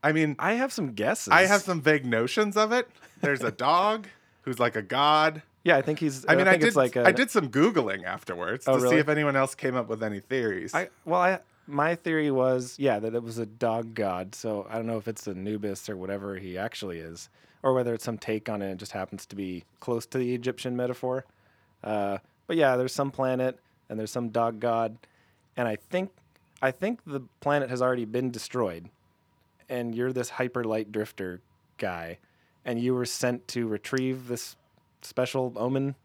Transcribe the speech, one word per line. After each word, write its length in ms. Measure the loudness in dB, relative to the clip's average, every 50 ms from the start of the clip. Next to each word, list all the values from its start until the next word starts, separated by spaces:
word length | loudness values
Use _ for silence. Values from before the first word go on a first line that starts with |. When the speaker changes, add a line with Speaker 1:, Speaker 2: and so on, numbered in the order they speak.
| 2
Speaker 1:
I 80 | 2 2
mean, 240 | 2 2 0 0 0
Speaker 2:
I 140 | 0 0 0
have 200 | 0 -2 -2 -2
some 200 | -4 -4 -4 -4
guesses. 400 | -2 0 0 0 -2 2 6 8
Speaker 1:
I 100 | 8 8
have 160 | 8 6 4 4
some 200 | 0 -4 2 4
vague 240 | 4 4 4 2
notions 500 | 2 2 2 2 2 2 0 0 2 2
of 140 | 2 2 2
it. 180 | 2 0 -2 -2 _ _ -20 -20 _ -2
There's 220 | 0 0 0 2 0
a 80 | -4
Speaker 2:
<laughs> 180 | -2 0 2 4
Speaker 1:
dog 380 | 4 4 4 2 0 -2 -6 -12 -20 _ _ _ _ _ _
who's 180 | -8 -2 2
like 160 | 2 2 2
a 60 | -2 -4
god. 600 | -2 0 4 4 6 6 6 6 4 2 -2 -14 _ _ _ _
Speaker 2:
Yeah, 120 | 4 6
I 60 | 6 6
think 160 | 2 -2 0
he's, 260 | 0 -2 -2 -2 4 4
Speaker 1:
I 80 | 6
mean, 100 | 6 8
Speaker 2:
I 40 | 6
Speaker 1:
I 20 | 6
Speaker 2:
think 80 | 6 6
Speaker 1:
did, 40 | 4
Speaker 2:
it's 80 | 6
like 180 | 6 4 4 4
a 80 | 6 6
Speaker 1:
I 40 | 6
did 200 | 6 6 2 2
some 200 | 2 0 0 2
Googling 540 | 2 4 4 4 4 2 0 0 -2 -4 -4
afterwards 600 | -6 -6 -6 -6 -8 -6 -6 -4 -4 -4 -2 2 4
Speaker 2:
Oh, 60 | 4
Speaker 1:
to 40 | 6
see 40 | 6
Speaker 2:
really? 140 | 6 6 4
Speaker 1:
if 100 | 4 4
anyone 260 | 2 2 2 2 4
else 220 | 4 2 2 0
came 180 | -2 -2 -2 0
up 140 | 0 -2 -2
with 140 | -4 -4 -2
any 160 | -4 -4 -6
theories. 520 | -6 _ -2 0 0 0 -2 -2 -6 -4 -2
Speaker 2:
I, 160 | -2 -4 -4 _ _ _
well, 160 | -2 0 4
I, 200 | 4 4 2 0 -4 _ _ _ _
my 300 | -8 -2 0 0 0 0
theory 340 | -2 _ -2 0 0 2 2
was, 460 | 2 2 2 2 2 0 -2 -6 -8 -2
yeah, 220 | 0 0 2 2
that 120 | -2 -2 -4
it 80 | -4 -6
was 160 | -4 -6 -6
a 60 | -8
dog 480 | -8 -6 -2 0 0 0 0 -4 -6 -4
god. 420 | -2 -2 -2 -2 -4 -6 -8 -10
So 300 | -10 -6 -4 -4 -4 -6 -6
I 60 | -6
don't 100 | -6 -4
know 100 | -4 -4 -4
if 100 | -6 -6
it's 180 | -10 -8 -8
Anubis 600 | -8 -8 -6 -6 -6 -6 -4 -4 -6 -6 -8 -8 -10
or 60 | -10
whatever 400 | -8 -6 -6 -6 -6 -6 -8 -10
he 200 | -8 -10 -10 -8
actually 440 | -6 -6 -6 -8 -8 -10 -8 -8 -8
is, 280 | -10 -12 -12 -14 -16 -20 _ _ _ _ _ _ 0
or 100 | 2 2
whether 180 | 2 2 0 -2
it's 120 | -4 -4
some 120 | -6 -6 -6
take 300 | -4 -4 -4 -4 -2 -4
on 140 | -6 -4 -4
it 80 | -6
and 80 | -6 -8
just 140 | -10 -10 -8
happens 340 | -8 -8 -8 -8 -14 -14
to 100 | _ -10
be 280 | -8 -8 -6 -8 -10 -12 _ _ _
close 260 | -4 -4 -4 -4 -4
to 120 | -4 -4 -4
the 140 | -2 -2 -2
Egyptian 440 | -2 -2 -4 -4 -4 -6 -6 -4
metaphor. 500 | -2 -2 -4 -4 -4 -4 -4 -4 -4 -6 _ _ _ _ _ _ _ _ _ _ _ -6
Uh, 360 | -4 -2 -2 -2 -2 -4 -6 _ _ _ _ _
but 100 | -4 2
yeah, 200 | 4 4 4 4
there's 180 | 4 0 -2 0
some 160 | -2 -2 -2
planet 480 | -2 -2 0 0 2 2 0 -2 -2 -4 _ _ _ _ _ _
and 80 | -8 -6
there's 140 | -6 -4 -4
some 160 | -4 -6 -2
dog 320 | 0 0 0 0 0 -2
god, 360 | -2 0 0 2 0 -2 -4 -10 -20 _ _ _ _ _ _ _ _ _ _
and 100 | -4 -2
I 80 | -2 -2
think, 360 | -4 -8 _ -4 -4 -4 -4 _ _ _ _ _ _ _ _ _ -2 -2
I 80 | -2
think 300 | -2 0 -4 -4 -4 -6 _
the 160 | -8 -8 -8 -8 -10 _ _
planet 280 | -2 0 0 0 0 -2
has 140 | -2 0 2
already 220 | 2 2 0 -2
been 260 | -4 -2 -2 -2 -2
destroyed, 580 | -4 -6 -10 -8 -4 -2 -2 -2 -2 -6 -12 -18 _ _ _ _ _ _ _ _ _ _ _ _ _ _ _ _
and 260 | -6 -6 -6 -4 -4
you're 180 | -2 -2 -2 -2
this 180 | -2 -4 -6
hyper 340 | -4 -4 -4 -2 -2 -4 -2
light 260 | -2 -2 -2 -4 -4 -4
drifter 480 | -4 -4 -4 -6 -10 -10 -8 -8 -12 _ _ _ _ _ _ _
guy, 420 | _ -6 -6 -6 -6 -10 -12 -14 -16 _ _ _ _ _ _ _ _ _
and 160 | -6 -4 -2
you 140 | 0 0 0
were 100 | 0 -2
sent 420 | -4 -4 -2 0 -2 -2 -2 _ -8
to 180 | -4 -4 -2 -2
retrieve 600 | -4 -6 _ -4 -2 -2 0 -2 -4 -4 -6 -8
this 280 | -8 -8 -8 -12 -16 _ _ _ _ _ _ _ _ _ -20
special 500 | -8 -2 -2 -2 0 0 -2 -2 -2 -4
omen 400 | -4 -2 0 0 0 0 -2 -4 _ _